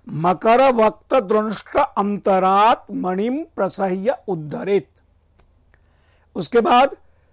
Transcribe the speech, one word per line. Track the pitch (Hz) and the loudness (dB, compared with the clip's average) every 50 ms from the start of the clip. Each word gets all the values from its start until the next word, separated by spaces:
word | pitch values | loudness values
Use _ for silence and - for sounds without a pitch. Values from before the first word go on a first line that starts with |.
| _ - | _ -12
मकर | 143 147 160 180 185 - - 220 233 254 269 269 | -8 -2 -2 -2 -2 0 2 2 4 6 4 4
वक्त | 254 226 214 214 - - _ _ 285 | 4 4 2 0 0 -4 _ _ -2
दृष्ट | 262 202 180 214 214 214 220 196 - - - - | -2 0 0 -2 -2 0 -2 -6 -8 -12 -4 -2
अंतरात | - 285 285 - 220 196 202 208 196 - 208 190 190 190 185 190 202 214 233 285 302 - - | -2 -2 0 -2 -4 -2 -2 -4 -2 0 0 0 2 2 2 2 4 4 4 2 0 -4 -10
मणिम | - - 180 180 185 190 214 240 262 302 339 - _ | -10 -8 -6 -4 -4 -4 -4 -4 -4 -6 -8 -10 _
प्रसह्य | 247 196 185 - - 196 190 185 190 190 240 - - _ - | -6 -6 -4 -4 -4 -4 -4 -4 -4 -4 -4 -6 -4 _ -8
उद्धरेत। | 185 160 151 147 - 240 - 190 202 190 - _ _ _ _ _ _ _ _ _ _ _ _ _ _ _ _ _ _ _ _ _ _ _ _ _ _ _ _ _ _ | -8 -8 -8 -10 -12 -10 -4 -2 -2 -2 -2 _ _ _ _ _ _ _ _ _ _ _ _ _ _ _ _ _ _ _ _ _ _ _ _ _ _ _ _ _ _
उसके | 196 170 - - 233 | -10 -8 0 0 0
बाद | 220 - 240 247 277 277 - - _ _ _ _ _ _ | 2 4 4 4 4 2 0 -10 _ _ _ _ _ _